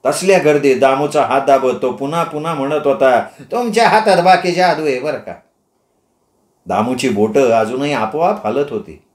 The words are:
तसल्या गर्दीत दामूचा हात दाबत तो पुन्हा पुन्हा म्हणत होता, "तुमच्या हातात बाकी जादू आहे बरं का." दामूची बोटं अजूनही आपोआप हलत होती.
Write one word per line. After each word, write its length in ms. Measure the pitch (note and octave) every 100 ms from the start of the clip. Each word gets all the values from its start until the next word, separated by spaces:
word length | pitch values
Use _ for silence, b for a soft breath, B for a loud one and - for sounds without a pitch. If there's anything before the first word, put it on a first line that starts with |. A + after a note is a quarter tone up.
| B2+
तसल्या 340 | D3 F#3 F#3
गर्दीत 400 | D3+ D3 C#3+ B2+
दामूचा 440 | C3+ C3+ D3 D3
हात 180 | C3+ C3+
दाबत 400 | C#3 C3+ B2+ A#2+
तो 100 | B2+
पुन्हा 320 | A#2 C#3 E3+
पुन्हा 300 | E3 D3 D#3
म्हणत 340 | D#3 C#3 D3+ C#3+
होता, 400 | C3 C3 B2 - -
"तुमच्या 500 | C#3 A#3 A#3+ G#3+ A3
हातात 340 | G#3 G#3+ F#3
बाकी 280 | F3 F3+ F3+
जादू 340 | E3+ F3+ D#3 D#3
आहे 140 | B2+
बरं 180 | D3 C#3
का." 160 | - E2+ _ _ _ _ _ _ _ _ _ _ _ _ F2+
दामूची 440 | F2+ A2+ B2+ C3
बोटं 420 | G#2 G#2+ C#3 C3
अजूनही 420 | A2+ A2 B2+ C#3+
आपोआप 540 | C#3 A2 D3 F3 G#3+ G#2+
हलत 180 | B2 C#3+
होती. 320 | A2 F2+ D2+ _